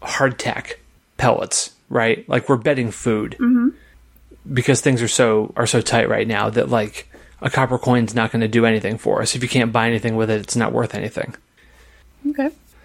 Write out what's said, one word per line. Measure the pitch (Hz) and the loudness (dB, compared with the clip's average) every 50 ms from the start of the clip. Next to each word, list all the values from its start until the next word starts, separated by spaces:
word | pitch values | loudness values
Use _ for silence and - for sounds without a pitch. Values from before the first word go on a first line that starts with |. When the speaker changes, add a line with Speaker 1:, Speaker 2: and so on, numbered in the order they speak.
Speaker 1:
hardtack | - - - - 139 131 120 - - 123 - - - - - - _ _ _ _ _ _ _ | -12 -8 -2 0 0 0 0 -2 -6 -6 -6 -6 -8 -14 -16 -16 _ _ _ _ _ _ _
pellets, | - - 120 - - - - - - - - _ _ _ - | 0 2 2 2 2 0 -4 -4 -4 -4 -6 _ _ _ -2
right? | 110 117 117 113 107 - - | 0 2 2 2 0 0 -2
Like, | - 135 123 - - | -2 -2 0 2 2
we're | 139 | 0
betting | 117 110 156 143 131 120 110 | 2 2 0 0 0 -2 -4
food. | - - - 123 110 107 - - - - | -4 -4 -2 0 0 0 -2 -4 -4 0
Speaker 2:
Mm-hmm. | 254 240 254 240 240 294 - - - - _ _ _ _ _ _ _ - - - - - | 2 2 4 4 2 0 -2 -4 -16 -20 _ _ _ _ _ _ _ -20 -20 -20 -10 -4
Speaker 1:
Because | 135 123 - 139 127 - | -2 0 2 2 2 4
things | - 147 131 113 120 | 4 2 2 2 0
are | |
so, | 110 - - 127 113 110 107 107 - - | 0 2 2 4 4 4 2 0 -2 -2
are | - 120 | -2 -2
so | - - 120 | 0 2 0
tight | 104 - 123 117 117 117 | 0 2 2 2 2 2
right | 110 107 107 | 0 0 -2
now | 113 110 101 104 110 | -2 -2 -2 -2 -2
that, | 110 120 135 135 | 0 0 0 2
like, | 123 110 104 110 - - - - - - - - - - | 0 0 0 -2 -6 -14 -18 -18 -20 -20 -20 -20 -14 -8
a | - 139 | -6 -2
copper | - 143 131 120 127 | 0 0 0 0 0
coin's | 120 - 127 123 123 117 107 110 | -2 2 2 2 2 2 0 0
not | 120 110 107 | -2 -2 0
gonna | - 113 113 | 0 0 0
do | 110 113 117 113 | 2 2 4 4
anything | 113 110 107 - 101 110 | 4 2 2 0 -4 -4
for | 113 - 113 104 110 | -2 -2 0 0 0
us. | 110 - - | 0 -2 -4
If | 123 123 | -4 -4
you | 120 | -2
can't | - 131 117 113 | 0 0 0 2
buy | 113 117 113 | 2 0 2
anything | 117 117 104 123 117 110 | 2 0 0 0 -2 0
with | 110 110 110 | 0 0 0
it, | 107 107 | 0 -2
it's | 101 - - | -2 -2 -2
not | 120 113 110 | -2 0 0
worth | 120 120 120 - - | 0 -2 -2 -2 -4
anything. | 104 101 110 - - - - - - _ _ _ _ _ _ _ - - - _ _ _ _ _ _ - 285 | -6 -8 -6 -6 -6 -8 -8 -10 -16 _ _ _ _ _ _ _ -20 -20 -20 _ _ _ _ _ _ -6 -6
Speaker 2:
Okay. | 294 277 269 311 - _ _ _ _ _ | -2 -2 -4 -4 -4 _ _ _ _ _